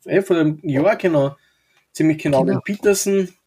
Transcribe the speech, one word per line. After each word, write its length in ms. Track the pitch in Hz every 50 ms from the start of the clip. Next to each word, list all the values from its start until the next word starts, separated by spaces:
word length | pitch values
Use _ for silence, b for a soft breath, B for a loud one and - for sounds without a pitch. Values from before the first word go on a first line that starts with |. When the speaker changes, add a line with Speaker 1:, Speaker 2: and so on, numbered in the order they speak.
| _
Speaker 1:
eh, 180 | - 147 190
vor 140 | 190 - 180
einem 220 | 165 156 151 156 151
Jahr 340 | - 156 135 135 165 202 226
genau, 400 | 226 - 180 160 143 139 139 147 - _ _ _ _ _ _ _ _ _ _
ziemlich 260 | _ - 156 156 151 156
genau 200 | - 196 - - 170
Speaker 2:
Genau. 140 | 185 190 -
Speaker 1:
den 20 |
Petersen 680 | - - 202 - - 208 196 - - 202 196 196 185 180 - _ _